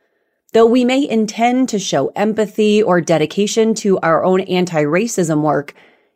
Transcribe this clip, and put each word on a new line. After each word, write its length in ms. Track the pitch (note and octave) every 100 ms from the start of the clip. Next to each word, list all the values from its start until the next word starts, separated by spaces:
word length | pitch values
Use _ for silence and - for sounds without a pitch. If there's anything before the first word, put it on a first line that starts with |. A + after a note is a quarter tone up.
| _ _ _ _ _
Though 120 | A3 A#3
we 180 | B3+ B3
may 220 | C4 C#4+
intend 640 | A3+ G#3+ - A#3+ B3 B3+
to 100 | G#3
show 320 | - D3+ C3+ -
empathy 680 | G#3 G#3+ G#3 G#3+ G#3+ G#3
or 200 | G#3 F3+
dedication 720 | D#3 D#3+ D#3 - G3+ A3+ A3 A3
to 240 | G3+ F#3
our 240 | E3 D#3+
own 180 | F3+ F#3
anti-racism 1000 | - F3+ F3+ D#3+ D3 E3+ A3+ - E3 D3+
work, 320 | D3+ D3 C#3+ - _ _ _